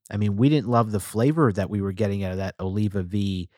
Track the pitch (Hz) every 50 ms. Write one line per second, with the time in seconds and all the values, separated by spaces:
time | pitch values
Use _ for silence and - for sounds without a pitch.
0 | _ - 107 104 104 104 101 104 127 143 156 143 98 120 120 117 113 110 104 95
1 | - - - 110 123 147 156 170 147 113 90 104 92 85 104 101 98 98 92 98
2 | 107 98 98 98 98 92 92 95 95 95 - - 95 95 95 104 107 101 98 98
3 | 90 87 104 104 101 98 95 90 87 - _